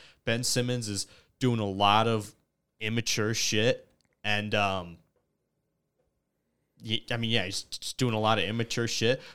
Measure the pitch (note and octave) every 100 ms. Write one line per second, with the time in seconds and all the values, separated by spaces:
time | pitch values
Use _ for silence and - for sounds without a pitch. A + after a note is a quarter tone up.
0 | - _ - A#2 B2 C3 B2 B2 G#2+ G2+
1 | - - _ - B2+ A#2 G#2 F#2+ G2+ G#2
2 | A2+ A2 G2+ - _ _ _ - A2 A2+
3 | A2+ - G#2+ A2+ - G#2+ A2 - - _
4 | _ _ G#2 G#2 G#2 G#2 G2+ F#2+ F2 E2+
5 | _ _ _ _ _ _ _ _ _ _
6 | _ _ _ _ _ _ _ _ A#2 A2+
7 | - A#2+ A2+ A#2 F#2 G2 - - - -
8 | B2 A2 G#2+ G#2+ F2+ A2+ A2+ - A2+ -
9 | A2+ C3 -